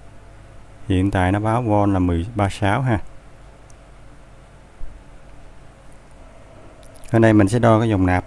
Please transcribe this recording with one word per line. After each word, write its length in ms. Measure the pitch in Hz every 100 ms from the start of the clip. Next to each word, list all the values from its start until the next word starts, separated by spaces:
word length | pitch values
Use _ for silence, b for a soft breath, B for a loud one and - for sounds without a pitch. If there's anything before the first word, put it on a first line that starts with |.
| - - - - - - - - -
Hiện 240 | 92 98
tại 200 | 101 90
nó 80 | 101
báo 220 | 107 117
von 320 | 120 104 101
là 60 | 95
mười 280 | 90 85 95 104
ba 140 | 98
sáu 320 | - 98 113
ha. 180 | 131 104 - - - - - - - - - - - - - - - - - - - - - - - - - - - - - - - - - - - - - - - - -
Ở 80 | 113
đây 140 | 113
mình 140 | 107 101
sẽ 120 | 120
đo 200 | 113 110
cái 100 | 113
dòng 160 | 101 92
nạp 200 | 90